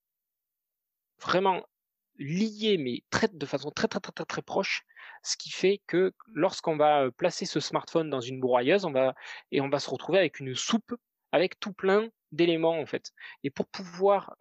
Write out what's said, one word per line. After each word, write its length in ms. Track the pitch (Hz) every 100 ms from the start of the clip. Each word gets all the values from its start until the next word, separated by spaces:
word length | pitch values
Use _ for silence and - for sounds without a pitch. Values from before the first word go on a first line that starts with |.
| _ _ _ _ _ _ _ _ _ _ _ _
vraiment 440 | - 175 196 180 - _ _ _ _ -
liés, 580 | 143 175 220 208 220 190
mais 280 | 131 120 -
très, 200 | - 220
de 160 | 170 139
façon 260 | 143 143
très, 160 | - -
très, 140 | 202
très, 100 | -
très, 140 | - 165
très 160 | -
proche, 420 | - 190 196 - - - - -
ce 140 | - -
qui 120 | 156
fait 320 | - 185 202 -
que 240 | 175 185 - -
lorsqu'on 420 | 220 185 - - 151
va, 280 | 151 147
euh, 80 | 131
placer 340 | - 175 - 190
ce 160 | 160
smartphone 480 | - 156 - 165 160
dans 100 | 135
une 220 | 120 131
broyeuse, 420 | 127 123 127 196
on 80 | 185
va, 240 | 131 131 127 - - -
et 120 | 143
on 80 | 139
va 100 | 139
se 100 | -
retrouver 300 | 131 - 185
avec 220 | 160 -
une 120 | 135 123
soupe 380 | - 226 - 240 _ _ _
avec 260 | 147 180 -
tout 140 | 208
plein 380 | 185 190 202 226 - _
d'éléments, 440 | 156 170 165 165 165
en 80 | 131
fait. 260 | - - - - -
Et 60 | 139
pour 160 | - -
pouvoir, 680 | - 185 175 196 196 - -